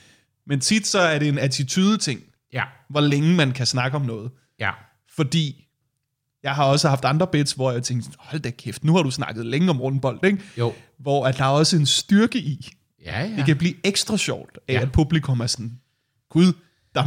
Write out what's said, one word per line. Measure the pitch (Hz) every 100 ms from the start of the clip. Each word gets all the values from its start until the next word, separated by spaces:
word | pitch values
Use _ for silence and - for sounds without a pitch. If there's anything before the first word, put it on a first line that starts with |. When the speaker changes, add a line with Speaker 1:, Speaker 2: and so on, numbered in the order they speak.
| _ _ _ _ -
Speaker 1:
men | 139
tit | 135 214 208
så | 202
er | 170 147
det | 147
en | 139
attitude-ting, | 135 131 135 190 190 214 156 117 - _ _
Speaker 2:
Ja. | 127 - - -
Speaker 1:
hvor | 143
længe | 147 143 160
man | 175 135
kan | 131 120
snakke | 127 131 147
om |
noget. | 127 113 117 - _ -
Speaker 2:
Ja. | 101 - - _ _ -
Speaker 1:
Fordi | 135 165 147 131 _ _ _ _ _ _ _ _
jeg | 135
har | 143
også | 139 143 156
haft | 135
andre | 131 156 180
bits, | 151 139
hvor | - 131
jeg | 120
tænkte, | - 123 - -
"Hold | - 156
da | 131
kæft, | - 120 -
nu | 156 180
har |
du | 139
snakket | 135 76 110 117
længe | 139 185
om | 135
rundbold," | 135 135 131 120
ikke? | 185 196 - 117
Speaker 2:
Jo. | 120 - - -
Speaker 1:
Hvor | 139 139 131
at | 131
der |
er | 135
også | 147 160 165
en | 135
styrke | - - 202 233 233
i. | 147 135 - - _ _
Speaker 2:
Ja, | 82 95 196
ja. | 208
Speaker 1:
Det | 135
kan | 143
blive | 170 -
ekstra | 196 196 - 208
sjovt | - 104 - - -
af, |
Speaker 2:
Ja. | 127
Speaker 1:
at | 131
publikum | 160 147 165 135 123
er | 110
sådan, | - 110 120 _ _ _ _ _
"Gud, | - 185 - _ _ _
der |
er | 139